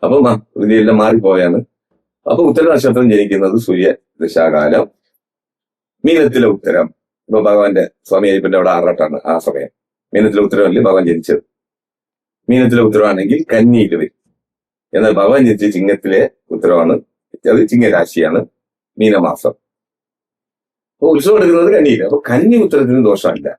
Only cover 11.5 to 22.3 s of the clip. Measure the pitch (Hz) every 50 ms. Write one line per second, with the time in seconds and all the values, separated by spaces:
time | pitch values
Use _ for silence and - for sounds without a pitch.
11.5 | _ _ _ _ _ _ _ _ _ _ _ _ _ _ _ _ _ _ _ -
12.5 | 120 127 127 120 120 120 113 107 107 104 104 104 98 92 95 101 123 151 160 _
13.5 | 113 110 113 117 120 117 107 98 - 80 78 - _ _ _ _ _ _ _ _
14.5 | _ _ _ _ _ _ _ _ - 82 104 110 104 101 101 - 123 139 131 117
15.5 | 107 101 101 104 101 92 92 98 101 98 _ 98 95 95 - 131 _ _ _ _
16.5 | 85 80 - 92 87 85 82 82 - - - _ _ _ _ _ _ - _ 78
17.5 | - 120 113 104 117 120 120 107 101 87 85 - - 85 82 78 80 85 85 -
18.5 | _ _ _ _ _ _ _ _ _ - 107 107 107 98 87 78 - - - -
19.5 | - _ _ _ _ _ _ _ _ _ _ _ _ _ _ _ _ _ _ _
20.5 | _ _ _ _ _ _ _ _ _ _ - 156 160 147 - 185 214 214 208 175
21.5 | 170 170 170 170 - 160 151 143 - - - - 143 143 - -